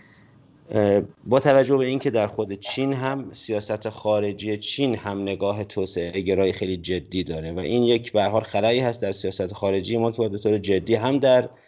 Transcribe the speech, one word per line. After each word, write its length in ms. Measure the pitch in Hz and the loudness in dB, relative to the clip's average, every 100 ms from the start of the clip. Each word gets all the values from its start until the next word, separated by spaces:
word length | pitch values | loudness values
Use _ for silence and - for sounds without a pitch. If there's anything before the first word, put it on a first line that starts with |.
| - - _ _ _ _ - | -20 -20 _ _ _ _ -4
اه، 320 | 107 101 101 101 - - | 2 4 4 0 -10 0
با 140 | 135 | 2
توجه 380 | 147 135 123 135 | 6 4 6 2
به 80 | 127 | 2
اینکه 240 | 135 143 | 0 0
در 180 | 113 104 | 0 0
خود 260 | - 101 | -2 -6
چین 400 | 98 - 131 135 | -6 -6 -2 -2
هم 360 | 131 131 135 120 | -2 -2 -4 -8
سیاست 560 | - - 104 104 107 110 | -12 -4 -4 -2 -6 -6
خارجی 680 | - 110 107 104 98 107 104 | -4 0 0 0 -4 -6 -4
چین 380 | - - 135 110 | -4 -2 0 -2
هم 260 | 101 98 | -4 -6
نگاه 420 | 98 95 101 104 | -4 -2 -2 -2
توسعه 580 | 98 101 92 90 85 95 | -4 -4 -4 -2 -4 -2
گرای 300 | 92 95 95 | 0 2 2
خیلی 260 | - 95 90 | 0 -4 -4
جدی 460 | 87 92 - 92 | -4 -6 -4 -6
داره 300 | 87 80 80 | -4 -6 -6
و 60 | 87 | -6
این 240 | 82 120 | -2 2
یک 280 | 120 117 117 | 4 2 2
به 120 | 104 | 0
هر 60 | 101 | 2
حال 120 | 110 | 0
خلایی 380 | 110 101 110 123 | 0 0 2 2
هست 220 | 123 117 | 0 -2
در 100 | 98 | -4
سیاست 420 | 98 95 - 90 | -2 -4 -4 -6
خارجی 440 | 101 98 98 92 113 | -2 0 0 0 0
ما 140 | 117 | 0
که 60 | 113 | 0
باید 140 | 110 | -2
به 60 | 101 | 0
طور 200 | 107 107 | 0 0
جدی 380 | 95 95 117 110 | 2 0 2 2
هم 240 | 123 139 | 2 2
در 300 | 135 127 120 - | 6 4 2 -10